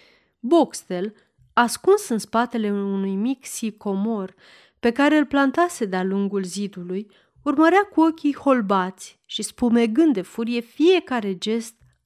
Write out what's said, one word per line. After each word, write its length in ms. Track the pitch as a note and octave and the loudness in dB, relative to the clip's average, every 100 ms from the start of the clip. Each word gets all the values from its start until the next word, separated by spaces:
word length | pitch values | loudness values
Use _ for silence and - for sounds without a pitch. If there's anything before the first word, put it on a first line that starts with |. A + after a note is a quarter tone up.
| _ _ _ _ | _ _ _ _
Boxtel, 760 | A#3 E4 C4+ - - F3+ G3+ - _ _ _ | 0 2 2 -4 -10 -6 -6 -10 _ _ _
ascuns 540 | - A#3+ - - G4+ - | 0 0 0 2 2 2
în 100 | A3 | -4
spatele 540 | - A3+ A#3+ A#3+ G#3 | -2 -2 -2 -2 -4
unui 440 | G3+ G3+ G3 G3 F#3+ | -2 -2 -2 -2 -2
mic 300 | A#3 C4+ - | -4 -4 -10
sicomor 920 | - A3 - G#3 F#3+ G#3+ A3 F#3 - - - _ _ | -10 -8 -8 -6 -2 -2 -4 -6 -12 -20 -20 _ _
pe 120 | A#3+ | -2
care 260 | A#3 C#4+ D4+ | 2 2 4
îl 80 | D4 | 2
plantase 600 | C#4+ C#4 C#4+ F4 - G#3 | 2 2 2 0 -2 -4
de-a 180 | F#3 | -2
lungul 400 | F#3 G3 G3+ G3 | -2 -2 -2 -4
zidului, 680 | F#3 F#3 G3+ F#3 F3 F#3 G#3+ _ _ _ | -6 -6 -8 -10 -10 -10 -10 _ _ _
urmărea 400 | C#4+ D4 D#4+ F#4 | -2 2 4 4
cu 180 | G4 - | 2 2
ochii 340 | D#4+ D#4+ D4 C#4 | 2 2 -4 -2
holbați 840 | C#4 C4 G3 G3 F#3 F#3 - - _ | 2 2 2 0 -2 -8 -18 -20 _
și 160 | - | -10
spumegând 720 | G3+ - B3 A#3 A#3 A3+ D#4+ | -10 -2 2 2 2 2 2
de 80 | G#3+ | 2
furie 380 | F3 - A#3 A#3+ | -4 -6 -4 -4
fiecare 800 | A#3 - D#4+ F#4 - B3 G#3 F#3 | -6 2 4 4 0 -4 -4 -6
gest 380 | G#3+ A3+ A3+ - _ _ | -4 -4 -6 -16 _ _